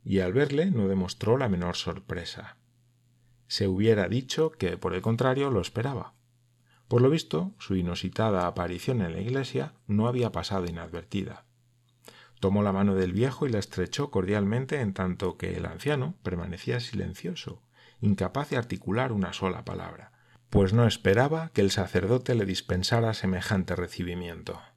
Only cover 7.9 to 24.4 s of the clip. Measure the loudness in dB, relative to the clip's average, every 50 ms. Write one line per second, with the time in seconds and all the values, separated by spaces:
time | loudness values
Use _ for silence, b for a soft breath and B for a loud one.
7.9 | -2 -2 -4 -6 -2 0 0 2 2 2 0 0 -2 -2 -4 -4 -4 -4 -4 -2
8.9 | 0 0 0 -2 -2 -4 -4 -4 -2 -4 -4 -2 -4 -4 -4 -4 -10 _ _ -2
9.9 | 0 2 2 2 2 2 0 0 0 -4 -6 -4 -4 -2 -2 -4 -6 -8 -10 -10
10.9 | -10 -12 -12 _ -4 -4 -4 -4 -10 -16 -20 _ _ _ _ _ _ _ _ _
11.9 | _ _ B B B B B B B B 0 2 4 4 4 4 4 4 4 4
12.9 | 4 4 2 2 2 2 0 0 0 -2 -2 0 0 0 -2 -4 -4 -4 -4 -2
13.9 | -2 -4 -4 -2 0 0 0 2 2 2 2 2 0 0 -2 -2 -2 -2 -2 -2
14.9 | -2 -2 -2 -2 -2 -2 -4 -4 -4 -4 -6 -4 -4 -4 -6 -6 -8 -6 -4 -2
15.9 | -2 0 -2 -4 -6 _ _ -6 -4 -4 -6 -8 -10 -8 -4 -4 -4 -4 -4 -6
16.9 | -6 -6 -6 -6 -6 -8 -8 -10 -10 -8 -10 -12 -14 -14 _ b b b b b
17.9 | b b 2 2 2 2 0 -2 -2 -4 -4 -2 -2 -2 -2 -2 -6 -8 -4 -2
18.9 | 0 0 0 0 0 -2 -2 -2 -4 -2 -2 -2 -2 -4 -8 -10 -8 -8 -10 -10
19.9 | -14 -16 -20 -20 b b b b b b b _ 4 4 4 6 6 6 6 4
20.9 | 4 2 2 4 4 6 4 2 2 -2 -4 -4 _ 2 2 4 4 0 -2 0
21.9 | 0 0 2 2 2 0 2 0 0 2 2 0 -2 -4 -2 -2 -2 0 2 2
22.9 | 2 2 2 2 0 -2 -2 -2 -2 -2 0 0 0 0 0 0 -2 -4 -4 -6
23.9 | -4 -6 -6 -4 -4 -6 -8 -8 -10 -12